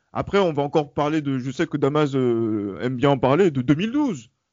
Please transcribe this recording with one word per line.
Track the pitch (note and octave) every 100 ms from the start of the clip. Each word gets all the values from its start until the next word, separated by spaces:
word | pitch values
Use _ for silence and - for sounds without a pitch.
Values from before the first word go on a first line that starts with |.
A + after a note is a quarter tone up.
| _
après, | A2+ C#3 G3+
on | F#3
va | C#3+
encore | C#3+ D#3+ C#3
parler | - D3 D#3+
de, | C#3 C3+
je | C3
sais | B2+ E3
que | D3
Damas, | C3+ D3+ D3+
euh, | C3+ B2 A2+ A2+ G#2+ G2+ E2
aime | B2 B2+
bien | C#3
en | C#3
parler, | B2+ D3+ G3
de | C#3
deux | B2
mille | D3 A3
douze, | C#4+ C#4+ C#3+ A2 _ _